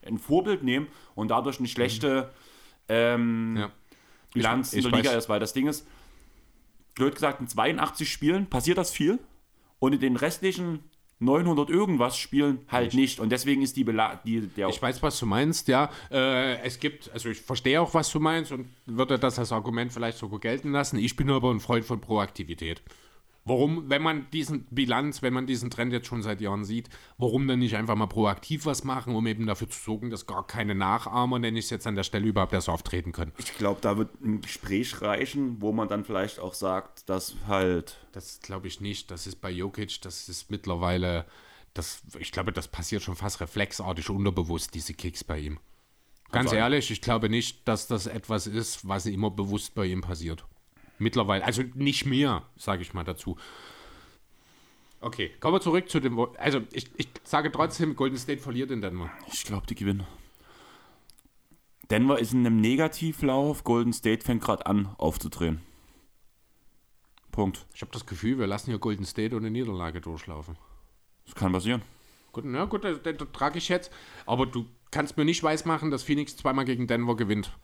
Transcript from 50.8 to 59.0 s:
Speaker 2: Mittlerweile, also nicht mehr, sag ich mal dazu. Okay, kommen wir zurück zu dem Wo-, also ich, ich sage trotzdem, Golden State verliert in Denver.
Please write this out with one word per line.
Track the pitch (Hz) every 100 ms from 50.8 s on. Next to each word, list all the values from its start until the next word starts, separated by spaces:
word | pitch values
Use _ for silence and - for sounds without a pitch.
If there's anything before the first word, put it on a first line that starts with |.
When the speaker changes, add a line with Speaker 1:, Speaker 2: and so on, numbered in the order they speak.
| - _
Speaker 2:
Mittlerweile, | 110 123 101 98
also | 92 117 131
nicht | 127 143 139 139
mehr, | 131 143 98 - -
sag | - 95
ich | 87
mal | 92
dazu. | 85 85 - 85 - - - - - - - _ _ _ _ _ _ _ _ -
Okay, | 113 - 92 -
kommen | 156 185
wir |
zurück | 180 170 180
zu | 160
dem | 131 117
Wo-, | 120 -
also | 147 135 110
ich, | 127 - -
ich | 123 -
sage | - 151 151
trotzdem, | 127 165 - 160 139
Golden | 131 127
State | 123 139
verliert | 139 123 131
in | 123
Denver. | 98 90